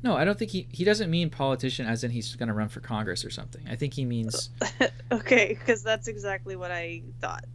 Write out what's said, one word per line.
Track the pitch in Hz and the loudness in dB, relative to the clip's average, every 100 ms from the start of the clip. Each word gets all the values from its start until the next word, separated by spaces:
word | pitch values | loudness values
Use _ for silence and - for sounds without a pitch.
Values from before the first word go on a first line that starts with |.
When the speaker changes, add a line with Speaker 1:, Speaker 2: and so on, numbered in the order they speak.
Speaker 1:
No, | 247 151 | 4 4
I | 165 | 4
don't | 208 | 4
think | 226 | 0
he, | 185 - | -2 -4
he | - | 2
doesn't | 185 208 190 | 4 6 4
mean | 170 165 | 4 2
politician | - 135 127 131 127 117 | 2 2 2 0 -2 0
as | 113 | 0
in | 123 | 0
he's | 120 110 - | -2 -4 -4
gonna | 117 107 | -2 0
run | 107 | 0
for | - | -4
Congress | - 110 107 87 | -4 -2 -2 -2
or | - | -4
something. | - - - - | -8 -10 -12 -8
I | 117 | -4
think | 143 | -2
he | 131 127 | -2 -2
means | 117 113 110 - - | 0 0 -2 -6 -2
Speaker 2:
<laughs> | - - 262 - - | -2 2 0 0 -2
Okay, | 233 - 247 202 208 | -2 6 6 6 2
'cause | - 226 | 2 2
that's | 220 220 - | 2 0 -2
exactly | 208 202 190 196 190 | -6 -4 -6 -6 -8
what | 180 | -6
I | 175 170 170 165 - | -6 -6 -8 -12 -8
thought. | - 80 - | -6 -6 -10